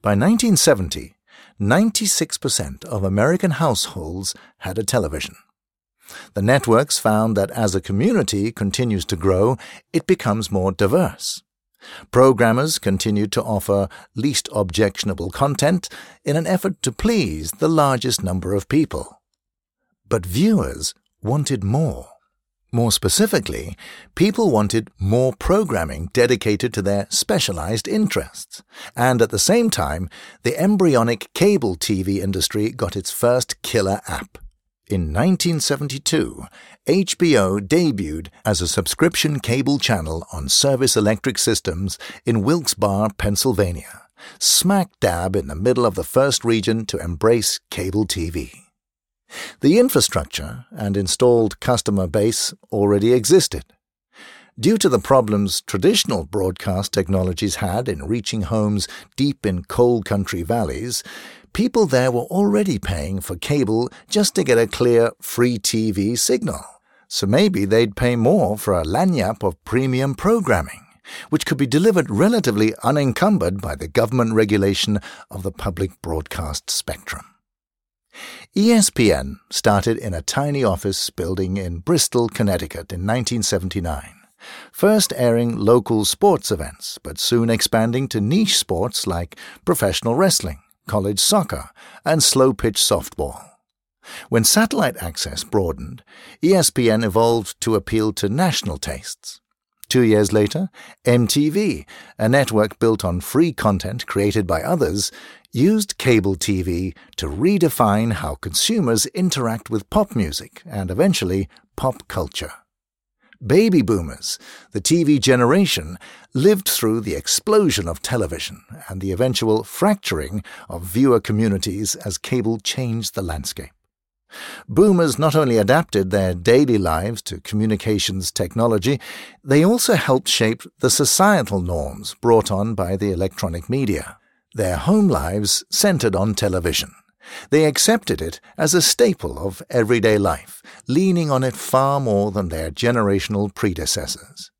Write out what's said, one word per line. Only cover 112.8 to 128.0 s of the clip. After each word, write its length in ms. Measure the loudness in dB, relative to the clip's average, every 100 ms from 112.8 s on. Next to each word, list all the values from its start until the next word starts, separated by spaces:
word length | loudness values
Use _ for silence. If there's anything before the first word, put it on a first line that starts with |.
| _ _ _ _ _ _ 2
Baby 360 | 4 6 4
boomers, 560 | 4 0 -2 -10 -10 -12 -14 -20 -10
the 100 | -6
T 220 | 0 2
V 140 | 4 4
generation, 800 | 4 4 4 4 2 0 -6 -14 -18 -20 -8
lived 340 | 2 4 4 0
through 320 | -2 0 -2
the 140 | -4 -6
explosion 720 | -4 -4 2 2 2 0 -4
of 140 | -6
television 640 | -6 -4 -4 -6 -10 -14 _ -20 -12
and 100 | -8
the 120 | -6
eventual 520 | -2 0 0 2 0
fracturing 800 | -2 0 0 0 -2 -6 -6 -8 -10 -20 -14
of 140 | -12
viewer 400 | -6 0 4 2
communities 720 | 2 0 2 0 -4 -6 -6 -6
as 220 | -8 -10
cable 400 | -4 -2 -2 -4
changed 580 | -4 -6 -4 -4 -6 -8
the 60 |
landscape. 500 | -6 -6 -8 -12 -14 _ _ _ _ _ _ -18 -18 -18 -6
Boomers 500 | 4 6 6 2 2
not 200 | 2 2
only 200 | 4 4
adapted 540 | 4 2 2 0 0
their 220 | 0 0
daily 440 | 0 4 4 6 2
lives 440 | 2 -2 -2 -6
to 180 | -10 -12
communications 880 | -6 -2 0 0 0 -2